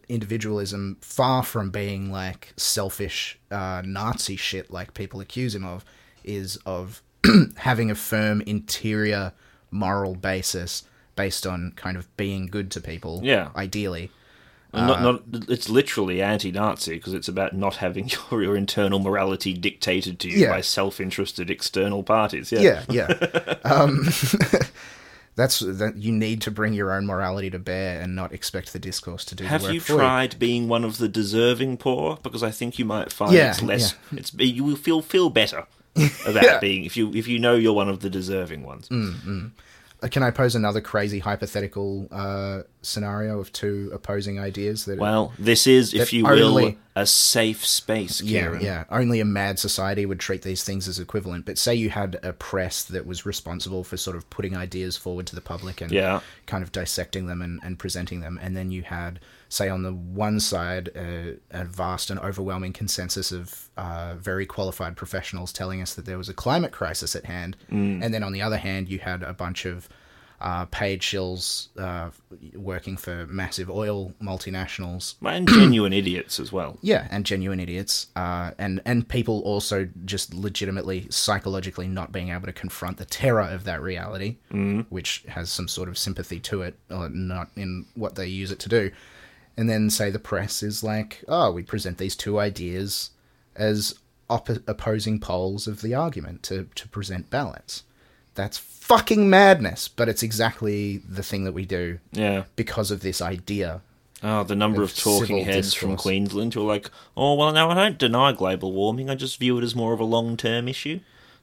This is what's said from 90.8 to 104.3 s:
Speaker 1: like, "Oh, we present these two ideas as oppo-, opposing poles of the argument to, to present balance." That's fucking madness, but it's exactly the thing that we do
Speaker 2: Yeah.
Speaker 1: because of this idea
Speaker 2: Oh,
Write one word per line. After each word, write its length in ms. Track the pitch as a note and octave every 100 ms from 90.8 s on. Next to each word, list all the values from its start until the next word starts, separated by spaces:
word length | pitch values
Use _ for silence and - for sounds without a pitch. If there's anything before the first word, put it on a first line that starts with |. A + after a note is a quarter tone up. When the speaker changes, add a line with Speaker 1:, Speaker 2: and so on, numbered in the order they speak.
Speaker 1:
like, 400 | G#2+ G#2+ G#2+ - -
"Oh, 220 | E3 B2
we 100 | F2
present 360 | - G#2+ F2+ E2+
these 180 | F#2+ -
two 220 | - G#2
ideas 720 | G#2 F#2 F2 F2+ G2 - - - _ _ _ -
as 380 | G#2+ G#2+ G#2 - _ _ -
oppo-, 320 | A#2+ - A2 -
opposing 540 | G#2+ A2+ A2 G#2+ G#2+
poles 460 | - F#2 F#2+ G2+ G#2+
of 160 | G#2
the 120 | A2
argument 480 | B2 E3 A#2+ D#2+ E2+
to, 240 | - F#2+ F#2 -
to 120 | -
present 400 | G#2 G2 F2+ -
balance." 520 | B2+ A#2+ - - - - _ _ _ _
That's 220 | - G2+ -
fucking 680 | - - - A3+ - G#3+ G3+
madness, 580 | F#3+ G3 F3 G2 - -
but 200 | - A#2
it's 140 | G#2+
exactly 760 | A2+ A2 A2+ - A2 G#2 G2+ G2
the 240 | F2+ F#2
thing 220 | F#2 G2+
that 80 | F#2+
we 140 | F#2 F#2+
do 320 | F#2 F2 F2 -
Speaker 2:
Yeah. 320 | G#2+ G#2 G2 F#2+ -
Speaker 1:
because 340 | A2+ - G2+
of 100 | G2
this 200 | F#2+ F2+
idea 640 | F2 F2+ - G2+ F2 E2 - _ _ -
Speaker 2:
Oh, 220 | G#2+